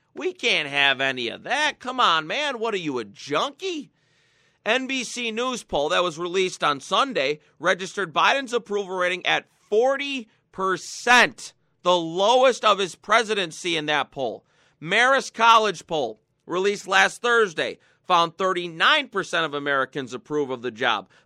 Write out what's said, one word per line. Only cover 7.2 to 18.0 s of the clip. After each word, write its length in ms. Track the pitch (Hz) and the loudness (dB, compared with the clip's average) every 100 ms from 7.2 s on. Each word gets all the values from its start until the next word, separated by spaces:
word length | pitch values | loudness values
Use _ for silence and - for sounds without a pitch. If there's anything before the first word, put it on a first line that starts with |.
| 135 151 _ _ | -2 -4 _ _
registered 540 | 170 190 185 - 180 | -2 -2 -4 -6 -4
Biden's 380 | 165 185 269 254 | 2 4 2 0
approval 460 | 240 - 208 190 185 | -6 -4 -6 -4 -2
rating 280 | 180 180 - | -2 -2 0
at 200 | 156 - _ - | 0 -2 _ -2
forty 580 | 208 254 269 277 269 - _ _ | 2 2 0 -4 -8 -10 _ _
percent, 1000 | - 190 180 - - 240 247 185 - - - _ _ | -6 -2 -2 -6 -6 2 4 4 0 -18 -18 _ _
the 160 | 180 180 | 2 2
lowest 640 | 165 175 202 254 262 226 | 0 0 4 6 4 4
of 140 | 214 196 | 2 2
his 160 | 190 | 0
presidency 840 | - - 220 214 208 175 - 185 160 | -6 0 2 2 -2 -4 -6 -4 -2
in 120 | 151 | 0
that 240 | 147 - | -2 -2
poll. 340 | 139 123 98 _ _ _ _ | -6 -6 -8 _ _ _ _
Marist 520 | - 208 254 269 - | -2 2 4 2 0
College 540 | - 233 226 214 165 - | 2 6 6 4 -2 -4
poll 320 | 160 117 107 _ _ - | -4 -4 -6 _ _ -6
released 420 | 175 196 208 175 | -2 0 -2 0
last 340 | 190 190 - | 4 2 2
Thursday 580 | 240 233 208 160 123 87 _ _ | 0 2 2 -2 -6 -6 _ _